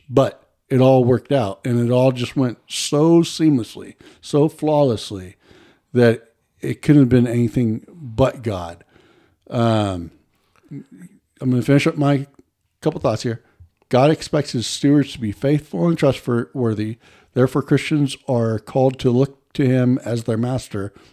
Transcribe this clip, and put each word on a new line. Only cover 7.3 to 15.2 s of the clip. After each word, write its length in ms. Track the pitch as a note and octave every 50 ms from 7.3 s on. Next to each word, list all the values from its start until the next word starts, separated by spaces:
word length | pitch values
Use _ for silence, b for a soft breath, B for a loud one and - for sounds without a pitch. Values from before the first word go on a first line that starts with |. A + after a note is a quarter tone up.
| A#2 A#2+ A#2+ A#2 - C3 B2 A2+ A2 A#2 - -
but 520 | - E3+ D#3 A#2+ A2 A2 C3 C3 - D3+
God. 420 | A2 A2+ G2+ F2 E2+ E2+ E2+ - _ b b b b b b b b b b b b -
Um, 600 | - B2 A#2 A2+ A2 G#2+ G#2 G2+ F#2 F2 E2+ E2 - _ _ _ _ _ _ _ _ _ _ -
I'm 800 | D#3 C#3 - _ - F#3 F3+ - _ _ _ _ _ - - C3
gonna 100 | B2+ B2
finish 240 | A2+ - C#3 D3 - D#3+
up 80 | - D3+
my 300 | C#3+ C#3+ C#3+ C3 C#3 - _ _ _ _ _ _ _ _ _ _
couple 180 | - D#3+ - D#3
thoughts 240 | - C3 A2 - -
here. 200 | B2 A2+ - b b b b b b b _ _ -
God 200 | - B2 C3+ D3+
expects 440 | D#3+ - - - - D3+ C#3+ - -
his 120 | B2 G#2+
stewards 460 | - - - - C#3 C#3+ D3 C3+ - -
to 60 |
be 120 | -